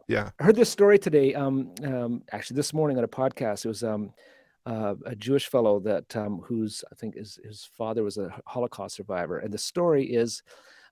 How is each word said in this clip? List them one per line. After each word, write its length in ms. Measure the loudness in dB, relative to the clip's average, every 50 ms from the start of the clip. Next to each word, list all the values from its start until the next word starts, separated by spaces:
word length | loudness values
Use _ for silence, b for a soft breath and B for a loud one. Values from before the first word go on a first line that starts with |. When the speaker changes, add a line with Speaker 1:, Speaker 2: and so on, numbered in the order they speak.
| -2
Speaker 1:
Yeah. 240 | 0 0 0 0 -4 -6 4
Speaker 2:
I 40 | 6
heard 120 | 6 8
this 140 | 8 6 4
story 260 | 6 6 8 8 8
today, 360 | 6 6 4 4 4 4 4 2
um, 360 | 0 0 0 0 -2 -2 -4 -10 -8 -6
um, 380 | -4 -4 -4 -2 -4 -4 -6 -6 -10
actually 240 | -10 -10 -10 -4 -4
this 180 | -2 -2 -2 0
morning 240 | 0 2 2 2
on 60 | 0 0
a 40 |
podcast. 560 | -2 0 -2 -2 -2 0 -2 -2 -2 -2 -2 -4
It 40 | -6
was, 140 | -4 -4 -4
um, 280 | -2 -2 -2 -4 -8 -10 b b b b b b b b b _
uh, 280 | -8 -6 -4 -4 -4 -4 -6 -8
a 80 | -10 -10
Jewish 320 | -8 -2 2 2 2 2
fellow 320 | 2 2 4 4 4 4 4
that, 340 | 2 0 -2 -2 -4 _ -6
um, 260 | -4 -4 -4 -6 -8 -6
who's, 400 | -4 -4 -2 -2 -4 -6 -10 -14 -16
I 40 | -16
think 200 | -12 -12 -12 -10
his, 240 | -12 -14 -16 -16 -18 -18
his 240 | -18 -18 -18 -20 -20 _
father 260 | -8 -6 -4 -2 -2 -2
was 140 | -2 -2
a 120 | -6 -8 -8 -10 -14 -16
Holocaust 480 | -10 -4 -4 -4 -4 -4 -8 -10 -10 -10
survivor. 420 | -12 -8 -6 -4 -4 -4 -4 -6 -6
And 120 | -6 -8 -8
the 40 |
story 480 | -8 -8 -6 -2 0 2 4 4 2 2
is 380 | 2 0 0 0 0 -4 -10 -14 B B B B B B B B B